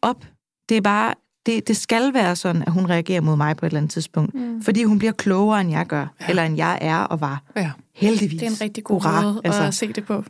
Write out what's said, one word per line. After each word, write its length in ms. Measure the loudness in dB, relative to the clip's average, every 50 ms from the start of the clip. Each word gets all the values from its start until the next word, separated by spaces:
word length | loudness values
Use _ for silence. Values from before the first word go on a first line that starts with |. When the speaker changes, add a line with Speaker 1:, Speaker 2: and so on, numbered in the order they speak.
| -2
Speaker 1:
op. 220 | -2 -2 -4 -8 -20 _ _ _ _ _ _ _ 0
Det 80 | 0
er 40 | 2
bare, 340 | 2 2 2 2 0 0 -2 -6 _ _ _ _ -2
det, 220 | -2 0 0 0 0
det 80 | -2
skal 380 | -2 0 0 0 2 2 2 2
være 220 | 2 2 2 0
sådan, 260 | 0 -2 -2 -2 0 0
at 100 | 0 0
hun 180 | 0 2 2
reagerer 300 | 2 0 0 0 0 0
mod 160 | 2 2 2
mig 200 | 2 2 0 0
på 100 | 0 -2
et 40 | -2
eller 80 | -2 -2
andet 120 | -2 -2 -2
tidspunkt. 420 | -4 -6 -4 -2 -2 -2 -2 -2
Speaker 2:
Mm. 280 | -4 -6 -6 -6 -4 -2
Speaker 1:
Fordi 220 | 0 2 2 4
hun 140 | 4 4 4
bliver 140 | 2 0 -2
klogere, 480 | -2 0 0 2 2 2 2 2 2
end 100 | 2 0
jeg 160 | 0 0 -2
gør, 200 | -2 -2 -4 -4 -6 -10 -8
Speaker 3:
Ja. 80 | -4 -2
Speaker 1:
eller 140 | 0 0 0
end 120 | 0 0
jeg 220 | 0 0 0 0 0
er 160 | 0 0 0 0
og 220 | 0 -2 -2 -2
var. 220 | -2 -2 -4 -6 -10 -8 -6
Speaker 3:
Ja. 140 | -4 -4 -4 -4 -8 -14 _ _
Speaker 1:
Heldigvis. 460 | 0 2 2 2 2 0 0 -2 -4
Speaker 2:
Det 60 | -4
er 40 | -6
en 100 | -4 -4
rigtig 240 | -6 -6 -8 -8 -4
god 180 | -2 0 2 2
Speaker 1:
Hurra. 200 | 2 2 2 2
Speaker 2:
måde 180 | 0 0 0 0
Speaker 1:
Altså. 180 | 0 2 2 2
Speaker 2:
at 120 | 0 0
se 180 | -2 -4 -4 -4
det 120 | -6 -6
på. 180 | -4 -4 -4 -4 -6